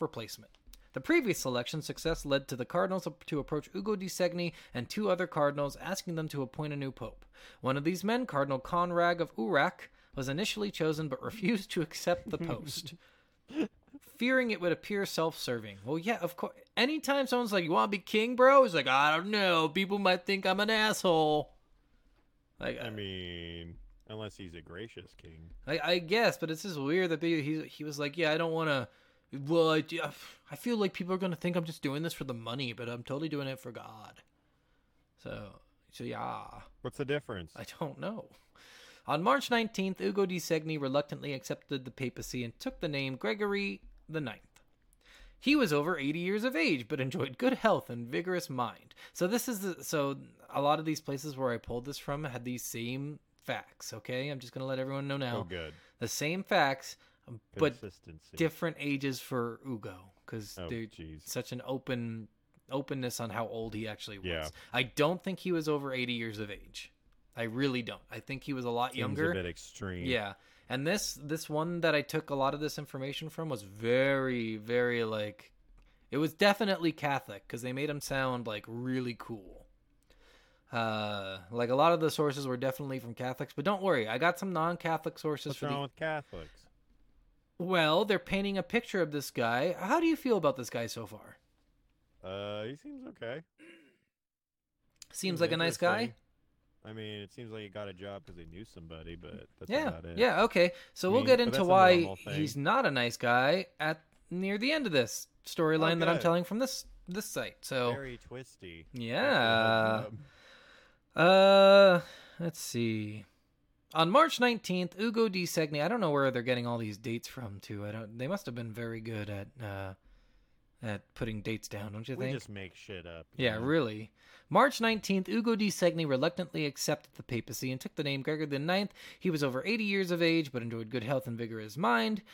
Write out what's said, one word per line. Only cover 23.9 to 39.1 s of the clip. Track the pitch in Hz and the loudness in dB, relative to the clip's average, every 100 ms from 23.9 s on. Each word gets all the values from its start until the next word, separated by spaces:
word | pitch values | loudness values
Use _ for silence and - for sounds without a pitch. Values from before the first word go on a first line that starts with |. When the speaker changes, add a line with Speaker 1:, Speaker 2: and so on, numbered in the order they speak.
| - - | -20 -16
Speaker 2:
unless | 110 107 - | -12 -12 -12
he's | 92 | -14
a | 85 | -14
gracious | 80 87 113 - - - | -14 -14 -12 -14 -20 -20
king. | 82 80 82 - - | -20 -20 -18 -16 -6
Speaker 1:
I, | - | -4
I | 151 180 | 0 0
guess, | 160 214 214 - | 2 2 2 2
but | 160 | -4
it's | 160 | -4
just | 202 151 | -6 -4
weird | 135 175 180 | 0 2 2
that | 156 | 0
they, | 170 165 | 0 0
he, | 143 156 | 0 -4
he | 147 - | -6 -10
was | 151 143 | -10 -6
like, | 143 151 | -6 0
"Yeah, | 156 | 2
I | 160 | 2
don't | 165 | 2
wanna, | 160 160 135 113 - _ _ _ 135 139 | 0 2 2 0 -10 _ _ _ -10 2
well, | 170 160 | 4 6
I, | 156 156 165 151 - - - _ | 4 0 -4 -6 -8 -18 -20 _
I | 147 | -8
feel | 240 226 | -2 2
like | 196 | 0
people | - 175 | 0 -2
are | 185 | -2
gonna | 185 165 | 0 -2
think | 175 175 | 0 0
I'm | |
just | 165 156 | -2 -4
doing | 143 139 | -4 -2
this | 165 | -4
for | - | -4
the | 135 | -6
money, | 117 113 127 127 | -6 -6 -4 -6
but | 113 117 | -6 -8
I'm | 120 | -8
totally | 120 135 160 | -6 -6 -4
doing | 147 135 | -4 -4
it | 131 | -8
for | 127 | -10
God." | 113 - 110 - - _ _ _ _ _ _ _ _ _ _ | -12 -14 -16 -18 -20 _ _ _ _ _ _ _ _ _ _
So, | - 107 104 - _ _ _ | -12 -12 -12 -18 _ _ _
so | - | -12
yeah. | 120 113 120 107 104 110 - - | -10 -8 -8 -8 -12 -16 -20 -12
Speaker 2:
What's | 127 - | -10 -6
the | |
difference? | 135 147 - 101 82 - | -4 -4 -4 -8 -10 -12
Speaker 1:
I | - - | -16 -8
don't | 156 139 | -8 -6
know. | 160 220 - - _ _ - - - - | -8 -8 -12 -20 _ _ -20 -20 -20 -18
On | - | -4